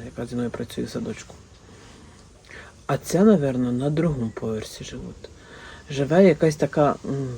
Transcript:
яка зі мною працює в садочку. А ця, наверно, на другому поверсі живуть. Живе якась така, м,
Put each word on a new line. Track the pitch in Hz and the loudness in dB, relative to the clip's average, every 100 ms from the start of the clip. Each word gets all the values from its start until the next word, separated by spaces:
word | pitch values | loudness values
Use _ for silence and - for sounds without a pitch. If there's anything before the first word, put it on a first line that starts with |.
яка | 120 - 120 | -14 -12 -8
зі | |
мною | 123 120 | -6 -6
працює | - 120 - | -6 -8 -8
в | 120 | -8
садочку. | 123 113 110 - - - - - - - - - - - - - - - - - | -6 -8 -10 -14 -20 -20 -20 -20 -20 -20 -20 -20 -20 -20 -20 -20 -20 -20 -16 -4
А | 139 | -4
ця, | - 165 | 0 4
наверно, | 208 190 139 127 123 | 6 6 4 0 0
на | 123 143 | 0 0
другому | 151 165 139 113 - | 0 0 0 -4 -4
поверсі | 117 110 - - | -6 -6 -8 -12
живуть. | - - 90 76 - - - - - - - | -14 -12 -14 -16 -18 -20 -20 -20 -20 -20 -10
Живе | 139 135 165 | -4 2 6
якась | 190 151 160 151 | 8 6 2 2
така, | 139 - 147 - | 0 2 2 0
м, | - 139 131 | -4 -6 -6